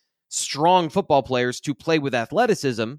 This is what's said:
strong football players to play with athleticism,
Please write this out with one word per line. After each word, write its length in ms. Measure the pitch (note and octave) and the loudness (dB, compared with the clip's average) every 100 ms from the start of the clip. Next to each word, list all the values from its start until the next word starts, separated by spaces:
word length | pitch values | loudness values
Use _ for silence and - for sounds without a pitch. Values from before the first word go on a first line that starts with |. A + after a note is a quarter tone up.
| _ _ _ | _ _ _
strong 640 | - - C#3 E3 F#3 D#3+ | -8 -6 0 4 4 2
football 340 | - - C#3+ | -2 2 0
players 360 | C3+ B2+ B2 A#2+ | 2 0 0 -2
to 120 | - | -6
play 240 | C#3+ D#3+ D#3+ | -6 0 0
with 160 | C#3 | 0
athleticism, 800 | A#2+ A2+ D#3+ B3 - C#3 A2+ A2 | -2 -2 0 2 2 0 -2 -4